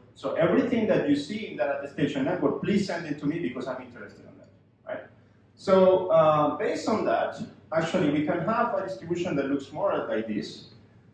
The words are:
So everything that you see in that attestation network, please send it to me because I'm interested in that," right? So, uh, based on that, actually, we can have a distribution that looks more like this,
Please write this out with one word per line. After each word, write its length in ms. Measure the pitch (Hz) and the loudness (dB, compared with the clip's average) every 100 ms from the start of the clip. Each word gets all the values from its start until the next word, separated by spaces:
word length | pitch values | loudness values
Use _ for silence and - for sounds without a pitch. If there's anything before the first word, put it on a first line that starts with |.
| - | -20
So 200 | - 135 | -8 -4
everything 520 | - 165 247 - 226 208 | 2 4 4 2 2 2
that 200 | 160 285 | 2 4
you 80 | 285 | 2
see 320 | - 214 180 | 0 -8 -8
in 60 | 151 | -4
that 260 | 143 139 | -2 -4
attestation 420 | - - 143 135 | -6 -2 -2 0
network, 380 | 143 - - - | -2 0 0 0
please 240 | - 208 - | 0 0 0
send 200 | 170 156 | -4 -6
it 120 | 143 | -6
to 60 | 147 | -4
me 140 | 165 | -4
because 260 | 123 123 131 | -4 -6 -8
I'm 160 | 127 | -10
interested 420 | 127 113 101 - - | -12 -16 -18 -18 -20
in 40 | - | -20
that," 100 | - _ _ _ - | -20 _ _ _ -12
right? 180 | - - _ _ _ _ - | -12 -12 _ _ _ _ -6
So, 520 | 185 190 185 190 - | 2 6 6 4 4
uh, 480 | 160 156 151 - - | 6 6 4 2 0
based 300 | 220 - - | -2 -2 -2
on 160 | 214 - | 0 0
that, 340 | - 160 - - - - | 0 -2 -6 -12 -16 -4
actually, 380 | 160 165 185 147 | -2 0 0 2
we 160 | 151 - | 0 0
can 140 | 170 | 0
have 340 | 208 233 233 | 0 0 0
a 80 | 190 185 | -2 -4
distribution 480 | - 165 170 175 139 | -8 -6 -4 -2 -2
that 100 | 135 | -2
looks 260 | 139 - | -4 -6
more 340 | 151 - - - | -4 -2 0 -2
like 220 | 110 110 | -4 -4
this, 400 | 104 - - - - - _ _ | -4 -6 -12 -20 -20 -20 _ _